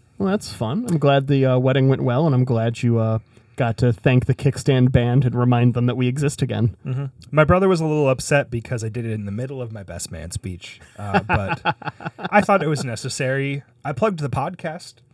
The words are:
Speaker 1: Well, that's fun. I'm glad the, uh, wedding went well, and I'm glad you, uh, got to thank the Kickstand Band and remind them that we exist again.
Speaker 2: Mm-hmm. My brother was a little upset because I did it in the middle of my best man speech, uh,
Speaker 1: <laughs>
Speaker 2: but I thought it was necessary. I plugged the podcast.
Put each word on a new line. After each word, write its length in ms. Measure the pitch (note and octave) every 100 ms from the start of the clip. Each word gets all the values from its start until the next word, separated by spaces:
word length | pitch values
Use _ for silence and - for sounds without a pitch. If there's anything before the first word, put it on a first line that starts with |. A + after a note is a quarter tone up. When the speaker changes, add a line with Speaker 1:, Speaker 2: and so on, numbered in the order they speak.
| _ -
Speaker 1:
Well, 100 | G3
that's 240 | F#3 -
fun. 340 | - A2 E3 B3
I'm 100 | E3
glad 280 | C#3+ C#3 C#3
the, 200 | C#3+ C3
uh, 120 | B2+
wedding 300 | C3 C3+ C3+
went 140 | B2+
well, 240 | C3 A#2+ D#3+
and 80 |
I'm 100 | B2+
glad 380 | B2 A#2 A2+ A#2
you, 160 | A#2+ A#2
uh, 200 | A2+ A2 - _ _ -
got 200 | A#2+ A2
to 140 | B2+
thank 340 | A#2 - B2+ -
the 80 |
Kickstand 580 | B2+ C#3+ - - C3 B2+
Band 320 | B2+ A#2+ B2
and 100 | B2
remind 400 | A#2+ B2 B2 B2
them 120 | A#2 B2
that 100 | B2
we 100 | B2+
exist 340 | C3 C#3 -
again. 340 | B2+ G#2+ A2+ -
Speaker 2:
Mm-hmm. 200 | - C3 C#3 - -
My 140 | C#3+
brother 240 | D3+ F3+ F#3+
was 120 | F#3
a 40 | D#3+
little 220 | D3+ C#3
upset 420 | B2+ - C#3+ C3+
because 320 | A#2+ A2 B2
I 40 | A2
did 160 | G#2+
it 80 | A2+
in 120 | G#2+ G2+
the 60 |
middle 300 | G#2 C3 C3+
of 100 | A#2+
my 100 | A2
best 260 | G2 E2+ -
man 180 | E2 D#2+
speech, 480 | - F#2 F2 - - - -
uh, 220 | G#2 G3+
Speaker 1:
<laughs> 60 | G#3
Speaker 2:
but 340 | F3+ G3 E3+ F3+ - - - - -
I 220 | F3+ G#3
thought 220 | G3+ G3
it 60 | D#3
was 160 | D3
necessary. 800 | C3 A2+ C3+ - C3 C3+ C#3 C#3 - _
I 80 | C#3
plugged 260 | D3 A3 F3
the 80 | C#3
podcast. 640 | C3+ D3 F#3 E3+ E3 - - _